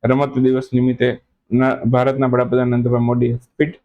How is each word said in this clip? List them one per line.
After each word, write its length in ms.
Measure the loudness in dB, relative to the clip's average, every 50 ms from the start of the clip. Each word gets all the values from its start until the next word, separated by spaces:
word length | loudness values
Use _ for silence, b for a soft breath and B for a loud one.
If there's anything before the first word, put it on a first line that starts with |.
| -2
રમત 320 | 0 0 0 0 -2 0 0
દિવસ 320 | 2 2 2 0 -2 -2 -2
નિમિત્તે 480 | 0 0 0 0 0 -2 -2 -2 -4 _ _ _ _ _ -4
ના-, 240 | -2 0 0 0 0
ભારતના 520 | -2 -2 0 0 2 2 0 0 0 0 0
વડાપ્રધાન 400 | 0 0 0 0 0 0 0 0
નરેન્દ્રભાઈ 340 | 0 0 0 0 0 0
મોદીએ 340 | 0 0 0 0 0 -2 -2
ફિટ 460 | -4 -8 _ _ -2 -2 -2 -4 -6 _